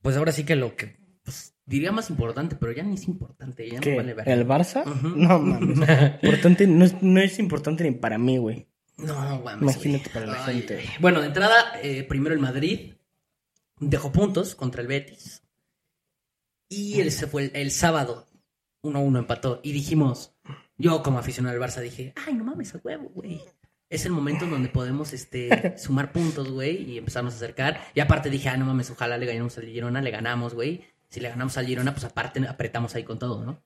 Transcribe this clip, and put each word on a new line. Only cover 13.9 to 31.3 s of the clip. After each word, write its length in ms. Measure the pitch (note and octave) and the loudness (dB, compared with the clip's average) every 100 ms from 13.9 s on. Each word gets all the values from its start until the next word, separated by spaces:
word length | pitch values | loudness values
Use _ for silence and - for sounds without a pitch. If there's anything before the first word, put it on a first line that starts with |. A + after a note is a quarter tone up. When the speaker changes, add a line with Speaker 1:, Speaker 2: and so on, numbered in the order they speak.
| C#3 C#3 | 0 2
Speaker 1:
puntos 440 | E3 G3+ E3+ G3 - | 2 2 0 -4 -4
contra 260 | B2+ A#2+ | -6 -4
el 60 | A#2+ | -4
Betis. 540 | C#3 - - - - _ _ _ _ _ _ _ _ _ _ _ _ _ | -6 -6 -20 -20 -20 _ _ _ _ _ _ _ _ _ _ _ _ _
Y 320 | G3+ G3+ G#3 | -8 -2 0
el, 120 | D#3+ | 0
se 140 | D3+ D3 | -2 -4
fue 160 | C#3+ | -4
el, 60 | C3+ | -4
el 160 | C#3+ C#3 | -4 -4
sábado, 560 | - E3+ D#3+ B2 A2+ _ _ _ _ _ _ | 2 2 2 -2 -6 _ _ _ _ _ _
uno 160 | D3+ C#3+ | -4 0
a 40 | |
uno 160 | C#3 B2+ | 2 2
empató. 400 | A#2 A#2+ C3 A#2+ | 0 -4 -2 -4
Y 100 | D3 | -6
dijimos, 640 | C#3+ C#3+ D#3 C3+ A#2+ - _ - - _ - | -6 0 4 4 0 -10 _ -20 -20 _ 0
yo 260 | E3+ D#3+ | 2 2
como 160 | C#3+ B2+ | 2 0
aficionado 360 | A#2+ A#2+ B2+ B2 | -2 -4 -4 -2
al 60 | |
Barça 180 | B2 B2 | -6 -6
dije, 320 | A#2+ B2 C3 - - | -10 -12 -14 -12 -6
"Ay, 80 | |
no 100 | B3 | -4
mames, 300 | A3+ E4 G#3+ | -4 -8 -10
a 60 | - | -12
huevo, 260 | - D4+ C#4 | -12 -12 -12
güey. 260 | F#3 G3+ E3 - _ _ _ _ | -14 -12 -12 -14 _ _ _ _
Es 160 | D#3 | -6
el 80 | F3+ | -2
momento 320 | E3 C#3+ D3 | -2 -2 -2
en 60 | F3 | -2
donde 180 | C#3+ B2+ | -2 -2
podemos, 460 | C3 B2 C#3+ D3+ | -2 -2 -4 -6
este, 600 | C3 - B2 A#2+ G#3 F#3+ | -10 -10 -8 0 0 0
Speaker 2:
<laughs> 40 | - | -6
Speaker 1:
sumar 340 | - C3+ C#3 | -2 -2 -2
puntos, 380 | E3+ E3 C#3+ C3+ | -2 -2 -4 -6
güey, 320 | C3 C#3 F3+ B2+ | -4 -4 -4 -8
y 80 | A#2 | -10
empezarnos 340 | - B2 B2 | -8 -6 -6
a 40 | A2+ | -8
acercar". 440 | A#2 - C#3 - - | -10 -4 -4 -4 -4
Y 60 | - | 0
aparte 280 | C#3+ D3 D3 | 4 2 2
dije, 220 | C#3 C#3 | -2 -2
"Ah, 60 | C3 | -2
no 80 | C3 | 0
mames, 240 | C3 B2 | 0 -2
ojalá 260 | A#2 A#2+ A#2+ | -6 -4 -4
le 80 | B2 | -4
ganemos 300 | A2+ A#2+ A#2+ | -4 -6 -8
al 80 | |
Girona". 380 | A2+ A#2 A#2+ B2+ | -12 -8 -4 -4
Le 80 | C3+ | -4
ganamos, 420 | G#2+ A#2 A#2+ A#2+ | -4 -4 -2 -4
güey. 300 | A#2 C3 F3+ _ _ _ | -4 -4 -6 _ _ _
Si 120 | A#2 | -12
le 100 | A#2+ | -10